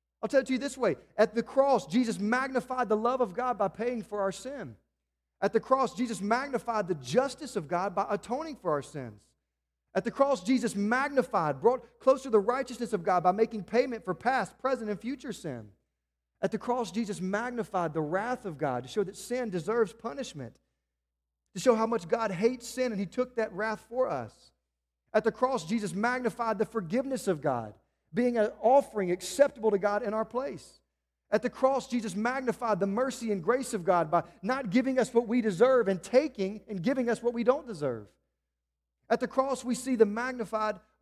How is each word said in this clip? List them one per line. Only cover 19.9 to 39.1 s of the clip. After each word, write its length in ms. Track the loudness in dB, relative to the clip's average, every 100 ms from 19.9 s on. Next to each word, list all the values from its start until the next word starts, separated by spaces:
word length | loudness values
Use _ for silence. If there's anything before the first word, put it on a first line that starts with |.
punishment, 600 | -2 -10 -8 -10 -10 -12 -14 _ _ _ _ _ _ _ _ _
to 60 | 0
show 140 | 4
how 120 | 4 2
much 220 | -2 -2
God 220 | -2 -2
hates 380 | 0 0 0 -6
sin, 240 | -6 -4
and 80 | -4
he 60 | -4
took 300 | -4 -4 -4
that 160 | -4
wrath 320 | -4 -4 -6 -6
for 200 | -4 -2
us. 440 | -2 -6 -14 _ _ _ _ _ _ _
At 100 | 2
the 80 | 2
cross, 320 | 2 2 0
Jesus 300 | -2 -2 -2
magnified 640 | -2 -2 0 -2 -2 -2 0
the 80 | -2
forgiveness 600 | -4 -2 -2 -2 -2 -2
of 140 | 0
God, 340 | 0 -2 -4 -12 _ _ _
being 260 | 0 2 4
an 120 | 2 2
offering 500 | 6 6 4 0 0
acceptable 600 | -2 -2 4 4 4 0
to 80 | 2
God 240 | 2 0
in 120 | -2
our 100 | -2
place. 560 | -4 -4 -6 -8 -14 -20 _ _ _ _ _
At 120 | 0
the 80 | 0
cross, 380 | 2 2 2 -2
Jesus 260 | -4 -2
magnified 640 | -2 -2 -2 -2 -2 -2 0
the 80 | 0
mercy 460 | 0 -2 -2 -4
and 100 | -2
grace 320 | 0 0 0
of 100 | -2
God 260 | 2 2 4
by 120 | 0 0 -6
not 280 | -4 -2 2
giving 280 | 2 4 2
us 140 | 2
what 140 | 2 2
we 140 | 2
deserve 480 | 0 4 6 6 4
and 140 | 0
taking 580 | 2 2 2 0 -4 -6 -8
and 140 | -4
giving 280 | 0 0 0
us 120 | 0
what 120 | -2
we 80 | 0
don't 240 | 2 2 -2
deserve. 400 | -6 -4 -4 -8 _ _ _ _ _ _ _ _ _ -2